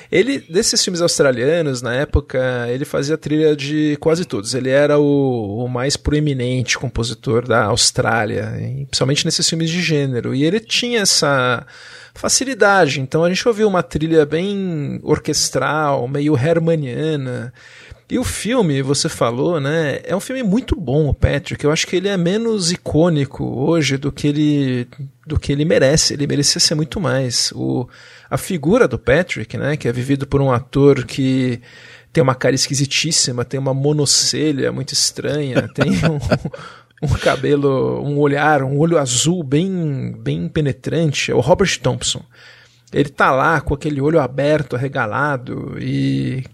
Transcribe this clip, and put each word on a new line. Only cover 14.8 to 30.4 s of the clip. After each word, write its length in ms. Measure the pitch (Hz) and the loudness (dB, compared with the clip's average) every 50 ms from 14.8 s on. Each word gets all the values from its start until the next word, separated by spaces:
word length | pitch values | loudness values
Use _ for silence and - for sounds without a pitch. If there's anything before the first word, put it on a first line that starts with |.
| 143 135 127 120 123 | -4 -6 -6 -6 0
orquestral, 1040 | - 151 - - - 147 - - - - 139 127 139 143 156 156 143 139 135 120 | 0 0 0 0 -2 -2 0 -2 0 0 -2 0 0 0 0 0 0 0 0 -2
meio 300 | 127 135 143 143 151 156 | -4 -2 -2 0 2 2
hermaniana. 1160 | 123 131 165 170 165 165 165 165 160 147 127 120 139 151 160 156 143 131 127 123 120 113 120 - - - - - - - - - _ _ - | 2 2 2 2 2 2 2 0 0 0 -4 -4 -4 -2 -2 -2 -2 -4 -6 -6 -8 -8 -10 -14 -18 -20 -20 -20 -20 -20 -20 -20 _ _ -4
E 80 | - 247 | -2 -2
o 60 | 254 | -2
filme, 580 | - - - - 196 247 262 202 160 139 135 135 | -2 -4 -4 -2 0 2 2 2 2 2 0 0
você 260 | 131 143 135 - 160 | 0 0 0 0 -4
falou, 520 | - - 147 117 117 123 147 165 180 156 | -2 0 0 0 0 0 0 0 0 0
né, 400 | 135 139 156 165 160 139 120 - - | -2 -2 0 0 0 -2 -2 -4 -6
é 140 | - 170 | -4 -4
um 40 | 196 | -4
filme 220 | - - 254 262 254 | -4 -6 -6 -2 0
muito 320 | 196 180 254 262 - 320 | 0 0 0 0 0 -4
bom, 340 | 277 165 - 131 151 156 135 | -4 -2 -2 0 2 2 2
o 60 | - | 0
Patrick. 500 | - - - 143 143 180 - 131 - - | 0 0 -2 -2 -2 -4 -6 -8 -2 0
Eu 60 | 147 | 0
acho 160 | 156 165 - | 0 0 -2
que 80 | - - | -2 -2
ele 140 | 180 190 202 | -2 -2 -2
é 80 | 202 | -2
menos 560 | 185 170 180 196 220 233 226 220 208 180 160 180 | 0 0 0 0 0 0 -2 -2 0 0 -2 -2
icônico 720 | - - - - 151 165 180 165 147 135 135 - - 139 | -4 -4 -2 2 2 4 4 2 2 0 -2 -4 -6 -6
hoje 520 | 123 123 120 135 156 165 165 147 131 135 | -6 -4 -2 0 0 2 2 2 0 -2
do 140 | 135 143 139 | -2 -4 -4
que 160 | 135 - - | -6 -2 0
ele, 600 | 147 143 147 151 151 147 143 139 131 127 123 123 123 - - 139 139 - _ - | 0 2 2 2 2 2 2 0 0 -2 -4 -4 -8 -10 -14 -14 -14 -14 _ -10
do 140 | 156 151 135 | -4 -4 -4
que 140 | - - 139 | -2 -2 -2
ele 120 | 143 151 | 0 2
merece. 500 | 165 - - 143 131 151 160 - - - | 2 2 4 4 4 4 4 2 0 0
Ele 120 | 147 143 | -2 -2
merecia 340 | - 131 139 143 - - 175 | -2 0 0 0 0 2 2
ser 140 | - - 170 | 2 2 2
muito 260 | 151 156 156 - 226 | 0 -2 -4 -4 -4
mais. 520 | 175 127 123 131 135 123 120 - - - - | -2 0 0 0 -2 -2 -2 -2 -4 -4 -4
O, 320 | 110 127 131 131 127 123 123 - - - - - - - - | -4 -4 -2 -2 -2 -4 -6 -10 -20 -20 -20 -20 -20 -12 -6
a 80 | - | -6
figura 520 | 139 - - 196 160 135 156 214 262 214 147 | -6 -4 -4 -6 -2 2 4 4 6 4 4
do 100 | 123 113 | 2 -2
Patrick, 580 | - - 127 160 185 - - - 110 - - | 0 2 2 2 2 0 -4 -8 -8 -8 -8
né, 200 | 117 117 135 151 | -6 -4 -4 -4
que 100 | 147 - | -4 -2
é 60 | 127 120 | -4 -2
vivido 340 | 127 120 131 139 135 135 | -2 0 -2 -2 -2 -2
por 140 | - - 139 | -2 0 0